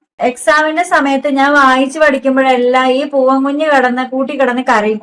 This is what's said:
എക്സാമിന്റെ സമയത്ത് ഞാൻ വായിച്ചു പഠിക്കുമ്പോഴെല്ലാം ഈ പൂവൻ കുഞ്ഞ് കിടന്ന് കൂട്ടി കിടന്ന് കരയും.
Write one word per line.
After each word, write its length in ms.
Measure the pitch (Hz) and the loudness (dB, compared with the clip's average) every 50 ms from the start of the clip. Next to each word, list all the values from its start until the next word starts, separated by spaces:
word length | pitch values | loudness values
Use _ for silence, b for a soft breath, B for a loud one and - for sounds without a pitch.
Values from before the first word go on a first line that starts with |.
| _ _ _ - | _ _ _ -4
എക്സാമിന്റെ 640 | - 254 247 - - 320 302 302 311 311 311 339 359 | -4 -4 -4 -2 0 0 2 2 2 0 -2 -4 -4
സമയത്ത് 460 | 359 370 311 277 277 269 269 277 294 | 0 0 0 0 0 -2 -2 -2 -2
ഞാൻ 240 | 269 277 269 285 294 | 0 0 0 2 4
വായിച്ചു 460 | 285 277 262 254 262 277 269 269 311 | 4 4 4 4 2 0 -2 0 0
പഠിക്കുമ്പോഴെല്ലാം 880 | 311 302 269 269 - 269 262 269 262 262 254 247 247 247 254 254 262 262 | 0 2 2 0 -2 -2 0 2 2 2 2 2 2 2 2 2 2 2
ഈ 220 | 254 262 302 294 | 0 0 -2 -2
പൂവൻ 340 | 285 269 254 262 269 269 269 | -2 0 2 2 2 0 0
കുഞ്ഞ് 220 | 277 285 294 311 | -2 -2 -2 0
കിടന്ന് 440 | 311 285 269 247 254 247 254 262 247 | 0 2 2 2 0 -2 -4 -6 -6
കൂട്ടി 240 | 262 262 269 247 294 | -4 -6 -4 -4 -2
കിടന്ന് 280 | 262 269 247 240 254 | -2 -2 0 0 -2
കരയും. 380 | 254 262 240 214 208 214 220 214 | -2 0 0 0 0 -2 -4 -4